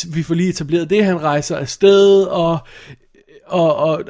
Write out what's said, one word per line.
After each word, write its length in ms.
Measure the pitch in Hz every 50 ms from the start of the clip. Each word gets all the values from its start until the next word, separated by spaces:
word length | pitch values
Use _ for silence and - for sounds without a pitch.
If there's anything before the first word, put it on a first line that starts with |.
| - 175 151
vi 100 | 165 151
får 120 | - 165
lige 140 | 170 185 185
etableret 400 | 175 - 151 139 165 175 165 151
det, 160 | 196 214 208
han 160 | 190 175 165
rejser 360 | 151 151 147 147 147 - 170
afsted, 640 | - 139 - - - 196 196 196 196 202 196 196 196 190
og, 340 | 180 - 180 165 165 165 156 - - - - - - 135 _ _ _ _ _ _ _ - - _
og, 280 | - - 180 165 160 151
og, 280 | - 147 160 156 - -